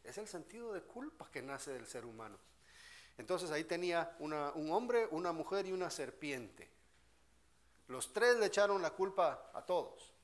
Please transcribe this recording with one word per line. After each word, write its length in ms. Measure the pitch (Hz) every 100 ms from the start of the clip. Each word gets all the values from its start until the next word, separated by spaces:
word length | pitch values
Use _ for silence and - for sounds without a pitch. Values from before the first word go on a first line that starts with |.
Es 120 | - -
el 120 | 214
sentido 440 | 175 147 226 233
de 100 | 190
culpa 480 | - 240 294 - -
que 120 | 139
nace 300 | 131 139 147
del 140 | 127 113
ser 200 | 127 120
humano. 320 | 113 110 101 - - - - - - - -
Entonces 320 | 165 180 180
ahí 140 | 151
tenía 520 | 165 175 175 170 165 -
una, 320 | 151 151 143
un 200 | 160 156
hombre, 340 | 180 240 233 226
una 220 | 160 175
mujer 340 | 160 156 196 190
y 60 |
una 180 | 185 175
serpiente. 800 | - 127 - 147 131 104 - - - _ _ _ - _ - _ _ _ _ -
Los 240 | 127 -
tres 260 | 214 240 240
le 80 | 202
echaron 340 | - 202 196
la 100 | 214
culpa 600 | - 190 202 165 131 -
a 120 | -
todos 500 | - 180 - - - -